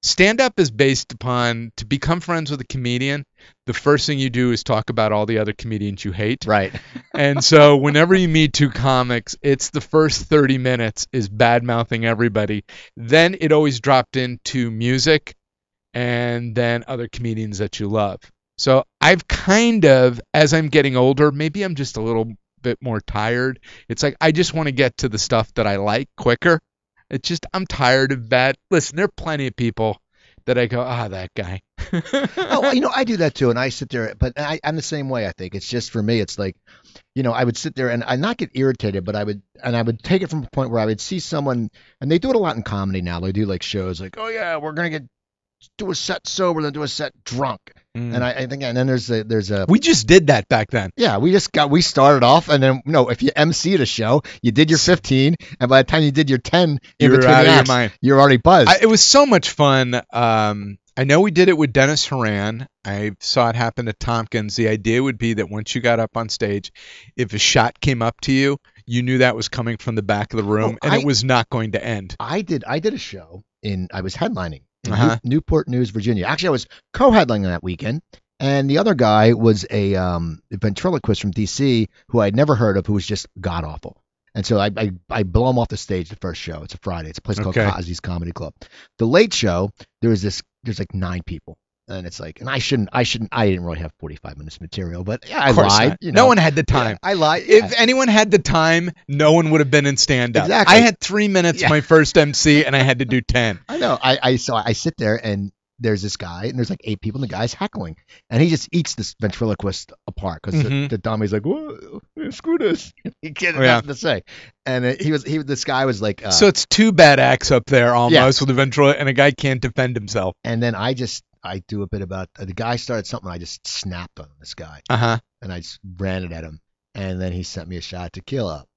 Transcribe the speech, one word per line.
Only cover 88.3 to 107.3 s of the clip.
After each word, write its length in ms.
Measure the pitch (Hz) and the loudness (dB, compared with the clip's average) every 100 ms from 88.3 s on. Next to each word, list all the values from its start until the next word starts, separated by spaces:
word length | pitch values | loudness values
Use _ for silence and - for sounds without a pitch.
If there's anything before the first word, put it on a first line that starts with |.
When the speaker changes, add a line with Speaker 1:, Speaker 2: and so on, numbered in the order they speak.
Speaker 2:
Club. 220 | 85 78 - - - _ _ | -10 -14 -16 -20 -20 _ _
The 60 | 113 | 0
late 260 | 160 220 | 2 2
show, 380 | - 107 87 98 - - _ | 0 0 0 -2 -6 -20 _
there 100 | 117 | 0
was 100 | 110 | 0
this, 220 | 98 - - _ | -2 -6 -14 _
there's, 140 | 127 104 | -10 -8
like, 160 | 98 | -6
nine 300 | 95 90 90 - | -6 -6 -6 -8
people. 320 | 82 - 85 _ _ _ | -12 -14 -20 _ _ _
And 180 | 95 87 | -12 -12
it's 140 | - | -14
like, 200 | 80 - | -16 -14
and 80 | 127 | -6
I 120 | 135 | -4
shouldn't, 300 | 117 135 101 | -2 -2 -2
I 80 | 131 | -2
shouldn't, 300 | 120 117 110 | -2 -4 -6
I 140 | 131 110 | -2 0
didn't 160 | 92 87 | 0 -4
really 140 | 80 | -8
have 120 | 80 _ | -10 _
forty-five 400 | 78 73 - 69 | -16 -14 -16 -16
minutes 240 | 76 - | -18 -16
material, 420 | 165 - 87 87 | -14 -10 -8 -8
but 240 | 90 113 - | -8 -8 -8
yeah, 120 | 277 | -2
I 100 | 139 | 2
Speaker 1:
Of 60 | 120 | 4
course 160 | 98 101 | 6 4
Speaker 2:
lied, 100 | 120 | 2
Speaker 1:
not. 80 | 170 | 0
Speaker 2:
you 100 | 175 | 0
Speaker 1:
No 100 | 190 | 4
Speaker 2:
know. 60 | 254 | 6
Speaker 1:
one 100 | 226 | 6
had 180 | 160 147 | 4 0
the 80 | 147 | 0
Speaker 2:
Yeah, 60 | 147 | 0
Speaker 1:
time. 140 | 117 104 | 0 -4
Speaker 2:
I 120 | 180 | -4
lied, 300 | 202 151 165 - | 0 2 0 6
Speaker 1:
If 240 | 214 208 | 6 6
Speaker 2:
yeah. 60 | 233 | 0
Speaker 1:
anyone 300 | 226 262 262 | 2 2 4
had 200 | 214 214 | 4 4
the 80 | 185 | 2
time, 540 | - 170 160 165 175 - - | 2 2 4 2 0 -10 -8
no 260 | 143 151 | 2 4
one 160 | 165 160 | 6 4
would 120 | 156 | 2
have 100 | 143 | 4
been 160 | 147 143 | 4 2
in 100 | 135 | 0
stand-up. 460 | - 135 120 113 | 0 0 0 0
Speaker 2:
Exactly. 320 | 92 226 196 208 | 0 2 8 8
Speaker 1:
I 20 | |
had 180 | 233 196 | 8 2
three 280 | - 202 208 | -4 -2 0
minutes 360 | 190 170 165 | 2 2 2
Speaker 2:
Yeah. 60 | 175 | 2
Speaker 1:
my 120 | 151 | 2
first 340 | - 160 147 185 | 6 4 6 4
M 200 | 147 139 | 2 2
C, 280 | 156 147 | 4 4
and 120 | 135 135 | 4 2
I 80 | |
had 160 | 131 123 | 2 0
to 60 | 127 | 0
do 160 | 127 | -2
ten. 380 | - 123 117 90 | 0 0 0 -4
Speaker 2:
<laughs> 60 | - | -8
I 100 | 294 | -4
know. 180 | - 127 | -2 0
I, 200 | 131 135 | 0 0
I, 140 | 127 127 | 0 -2
so 180 | - | 0
I 200 | 117 104 | -4 -2
sit 200 | 107 165 - | -4 -4 -4
there, 200 | 110 113 | -2 -2
and 300 | 110 101 98 _ _ _ | -2 -4 -6 _ _ _
there's 220 | 117 104 | -2 -2
this 140 | 98 - | -4 -10
guy, 280 | 95 85 107 | -12 -10 -8
and 120 | 127 | -4
there's, 100 | 117 | -4
like, 120 | 190 | -6
eight 180 | - 104 | -8 -6
people, 220 | 110 117 | -6 -6
and 60 | |
the 40 | 123 | -8